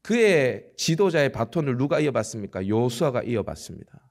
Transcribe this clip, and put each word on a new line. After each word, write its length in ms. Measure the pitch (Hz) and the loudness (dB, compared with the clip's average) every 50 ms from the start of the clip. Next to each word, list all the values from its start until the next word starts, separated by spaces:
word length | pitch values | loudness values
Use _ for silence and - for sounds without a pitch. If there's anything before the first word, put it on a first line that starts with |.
그의 680 | _ - 220 240 226 208 185 151 135 123 107 101 - - _ | _ 0 2 4 4 6 6 4 4 2 -2 -4 -10 -18 _
지도자의 540 | - - - 160 160 202 190 160 156 143 131 | -6 -2 -2 2 2 2 2 4 2 2 2
바톤을 460 | - - 117 113 - 170 156 139 123 | 0 -2 -4 -2 -2 -2 0 0 0
누가 220 | 120 135 143 165 143 | 0 0 0 2 2
이어받습니까? 680 | 151 143 113 117 110 - - 113 101 98 - 92 95 | 0 2 0 0 -2 -2 -8 -10 -10 -8 -6 -6 -2
요수아가 560 | 98 107 113 120 127 120 - 170 147 123 120 - | 0 2 2 2 0 0 0 -2 0 0 -2 -4
이어받습니다. 840 | - 120 104 95 - 76 78 - - 80 - - _ - - _ _ | -2 -4 -4 -4 -4 -8 -12 -14 -16 -16 -18 -18 _ -20 -20 _ _